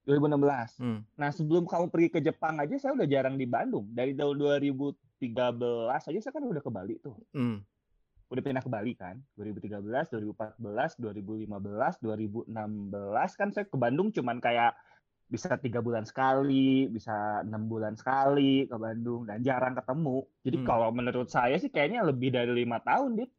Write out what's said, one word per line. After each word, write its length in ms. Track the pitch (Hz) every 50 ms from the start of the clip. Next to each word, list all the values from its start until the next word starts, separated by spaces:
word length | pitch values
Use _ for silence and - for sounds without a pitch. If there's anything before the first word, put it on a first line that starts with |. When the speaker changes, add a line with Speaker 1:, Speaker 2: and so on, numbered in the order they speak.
Speaker 1:
Dua 140 | _ 139 143
ribu 100 | 147 143
enam 140 | 151 147 143
belas. 320 | 143 143 139 127 117 120 -
Speaker 2:
Hmm. 280 | - 123 120 113 104 107 _ _
Speaker 1:
Nah, 160 | - 147 143
sebelum 340 | 143 - 156 151 160 180 170
kamu 240 | 170 190 170 175 165
pergi 200 | - 165 170 165
ke 100 | - 165
Jepang 360 | 139 156 156 _ - 160 160
aja, 160 | 151 147 151 262
saya 180 | 277 - 269 302
udah 120 | 254 190
jarang 300 | 143 139 135 131 131 135
di 80 | 135 131
Bandung. 420 | 120 123 120 - 262 226 147 101
Dari 240 | 101 117 120 127 139 139
tahun 200 | 135 147 143 143
dua 220 | 139 143 143 143
ribu 340 | 143 143 143 135 131 143 143 - _ _ _ _
tiga 360 | _ 135 120 113 123 123 123
belas 500 | 120 117 123 120 120 117 113 113 131 156
aja 160 | - 147 156
saya 140 | 214 214 269
kan 100 | 262 311
udah 160 | 285 240 190
ke 120 | 143 - 135
Bali 260 | 110 95 92 104 113
tuh. 160 | - _ 147 110 - - _
Speaker 2:
Hmm. 300 | - 147 123 120 110 101 101 _ _ _ _ _ _ _ _ _ _ _ _
Speaker 1:
Udah 140 | _ 127 131
pindah 180 | 127 143 127 131
ke 120 | 113 123
Bali 220 | 120 104 104 120 110
kan. 260 | _ 95 90 95 127 135 _
Dua 140 | _ - 104
ribu 140 | 107 104 95
tiga 180 | 90 101 104
belas, 300 | 101 101 104 117 135 165
dua 100 | - -
ribu 140 | 110 107 107 101
empat 220 | - 110 107 -
belas, 340 | - 113 104 104 113 139 165 -
dua 160 | - 113 107
ribu 240 | 98 107 98 98 110
lima 240 | 110 110 104 104 101
belas, 340 | 98 101 101 107 131 160 180
dua 180 | - - 110 107
ribu 260 | 107 110 104 101 117 -
enam 420 | - 110 110 107 104 107 104 101
belas 480 | 98 98 101 101 98 104 120 156 185 -
kan 160 | - 202 202
saya 120 | - - -
ke 120 | - -
Bandung 340 | 135 123 120 127 156 196 220
cuman 300 | 208 165 127 123 117 123
kayak 340 | - 120 120 117 117 117 - - _ _ _ _ _ _ _ _ _
bisa 260 | _ 120 113 - 185 123
tiga 240 | - - 123 113 120
bulan 220 | 110 120 117 113
sekali, 840 | 107 107 - 131 131 135 131 135 139 143 135 135 131 135 135 135 135
bisa 260 | 107 113 107 - 117 107 104 104 107 104 101
enam 260 | 82 107 110 107 110
bulan 260 | 110 113 110 107 107 110
sekali 680 | 110 - 127 131 135 139 139 143 143 139 135 135 135 135
ke 100 | - 123
Bandung 540 | 110 110 110 113 117 117 120 120 120 120
dan 160 | 107 101 110 123
jarang 320 | 135 131 127 127 127 131
ketemu. 420 | 127 - - 131 160 165 139 127 135 135 _ _ _
Jadi 160 | _ 131 120
Speaker 2:
Hmm. 80 | 131 127
Speaker 1:
kalau 240 | 120 131 113 117 113
menurut 380 | 117 123 123 123 120 127 123
saya 260 | - - 143 120 123 139
sih 100 | 180 285
kayaknya 340 | 277 - 160 143 156 220 247
lebih 300 | 208 160 135 123 127 131
dari 180 | 123 123 120 120 123
lima 240 | 120 120 117 117 110
tahun, 340 | - 117 143 226 285 262 233
Dit. 120 | 208 254 - _